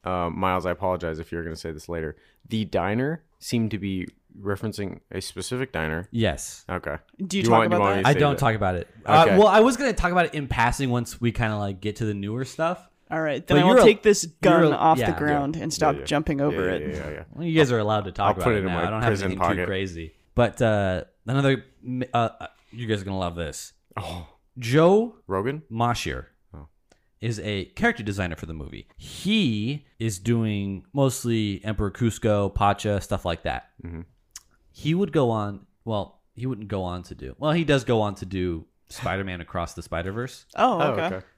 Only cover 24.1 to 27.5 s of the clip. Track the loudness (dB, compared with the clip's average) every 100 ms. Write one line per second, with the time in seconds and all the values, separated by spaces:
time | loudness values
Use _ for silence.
24.1 | -12 -14 _ _ -10 2 6 6 6 2
25.1 | -8 -4 -2 -2 -6 -10 -2 0 0 -4
26.1 | -8 -12 _ _ -20 -20 _ _ _ _
27.1 | _ -6 -6 -4